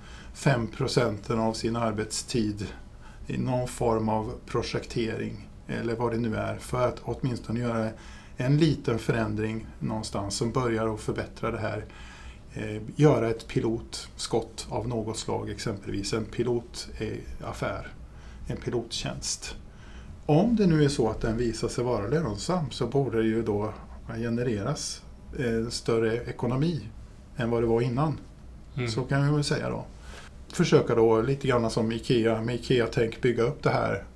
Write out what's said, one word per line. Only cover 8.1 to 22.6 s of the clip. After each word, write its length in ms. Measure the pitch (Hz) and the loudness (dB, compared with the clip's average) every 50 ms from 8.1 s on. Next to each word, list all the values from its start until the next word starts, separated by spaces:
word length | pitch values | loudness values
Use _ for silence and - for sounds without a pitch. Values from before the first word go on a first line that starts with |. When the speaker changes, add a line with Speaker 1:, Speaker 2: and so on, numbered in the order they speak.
| - - - - - - | -16 -16 -16 -14 -8 -2
Speaker 1:
en 180 | 127 131 143 147 | 2 4 4 6
liten 400 | 165 156 135 - - - 113 113 | 6 4 4 2 0 0 0 0
förändring 680 | - - 123 113 110 107 107 107 110 110 110 110 104 - - - | 0 0 0 2 0 0 0 -2 -2 -2 -2 -4 -8 -10 -10 -6
någonstans 580 | 143 123 113 110 107 - - 104 98 101 - | -4 -4 -4 -4 -4 -4 -4 -4 -4 -4 -2
som 160 | - 120 113 | -2 -2 0
börjar 420 | 110 131 127 120 113 107 113 110 107 | 2 2 2 2 2 2 2 0 0
att 60 | 104 | -2
förbättra 500 | - - 107 - 98 - - - - 117 | -2 -2 -2 -2 -4 -6 -6 -4 -4 -4
det 80 | 113 101 | -2 -2
här. 260 | 107 107 104 107 107 - - - - - - - - - - - - - - | -2 -2 -4 -4 -6 -10 -14 -16 -16 -16 -16 -16 -16 -16 -16 -16 -18 -12 -8
Eh, 280 | - 110 107 107 107 110 113 - | -8 -6 -4 -6 -6 -6 -6 4
göra 340 | - 147 151 127 113 113 117 | 6 8 8 8 6 4 2
ett 180 | 113 - - - | 0 -2 -4 -2
pilotskott 1160 | - 127 117 113 113 117 - - - - - - - - - - - 113 113 - - - - - | -2 0 2 2 0 -2 -4 -8 -10 -10 -10 -12 -10 -10 -4 -2 0 0 -2 -2 -8 -12 -10 -6
av 180 | - 113 110 127 | -4 -4 -2 -2
något 280 | 123 110 104 110 107 | -2 -2 -2 -4 -6
slag, 340 | - - 110 104 107 107 107 | -6 -4 -4 -4 -4 -4 -4
exempelvis 640 | 104 - - 120 104 98 - 107 104 101 98 - | -6 -4 -4 -4 -4 -4 -6 -4 -4 -4 -2 -2
en 120 | 113 110 107 | -2 -2 -2
pilotaffär, 1700 | 104 - - 113 123 120 120 113 - - - - 104 - - 110 110 110 117 - - - - - - - - 135 107 98 - - - - - - - - - - - - - - | -2 -2 -2 0 2 0 0 -2 -4 -10 -10 -10 -10 -8 -6 -6 -4 -6 -6 -8 -10 -10 -8 -8 -8 -6 -4 -4 -4 -4 -6 -8 -10 -12 -14 -16 -16 -16 -16 -16 -16 -14 -12 -8
en 100 | - 120 | -8 -8
pilottjänst. 1000 | - - 123 120 117 113 - - - - 131 131 135 - - - - - - - - - - - - - - - - - - - - - | -6 -4 -2 -2 -2 -4 -4 -6 -6 -4 -4 -6 -6 -4 -4 -4 -4 -6 -10 -12 -12 -14 -16 -18 -18 -16 -16 -16 -14 -14 -14 -14 -8 2
Om 300 | - 147 160 202 240 240 | 4 6 6 6 6 6
det 100 | 214 202 | 6 6
nu 180 | 175 156 151 147 | 6 8 8 6
är 40 | 135 | 6
så 200 | 139 - 117 110 | 6 4 2 2
att 100 | 104 - | 2 0
den 160 | - 117 110 | 0 0 2
visar 320 | 117 123 113 110 - 120 110 | 2 0 0 0 0 -2 -2
sig 160 | - 131 120 | 0 0 0
vara 240 | 123 120 104 101 110 | 2 2 0 2 2
lönsam, 640 | 143 170 160 110 104 104 - - 180 180 | 2 2 2 0 -2 -2 0 0 0 0